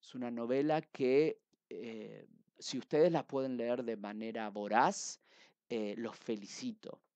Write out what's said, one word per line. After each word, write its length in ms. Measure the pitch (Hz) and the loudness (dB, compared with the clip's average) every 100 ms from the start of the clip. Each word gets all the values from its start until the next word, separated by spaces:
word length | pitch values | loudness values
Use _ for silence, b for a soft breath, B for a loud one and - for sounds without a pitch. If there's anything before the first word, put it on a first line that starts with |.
Es 140 | - | -12
una 160 | 127 123 | -6 -6
novela 520 | 117 117 131 151 156 | -4 0 2 4 2
que, 580 | 156 - 127 135 156 - _ _ _ | 0 0 4 6 4 0 _ _ _
eh, 580 | 87 117 110 107 107 - _ _ _ | -12 -10 -10 -12 -14 -20 _ _ _
si 200 | - 127 | -6 -6
ustedes 320 | - 151 175 | 0 6 6
la 140 | 160 127 | 4 0
pueden 300 | 135 131 123 | -2 -2 -2
leer 280 | 120 123 | 0 -2
de 120 | 117 110 | -2 -6
manera 520 | 101 107 110 113 107 | -6 -8 -6 -6 -6
voraz, 720 | 104 104 107 156 202 - - b b b _ _ | -6 2 6 6 2 -8 -12 b b b _ _
eh, 260 | 117 104 104 | -4 -4 -4
los 180 | 113 - | -8 -8
felicito. 840 | - 110 101 - 127 110 - - _ | -6 -6 -6 -8 -8 -8 -14 -16 _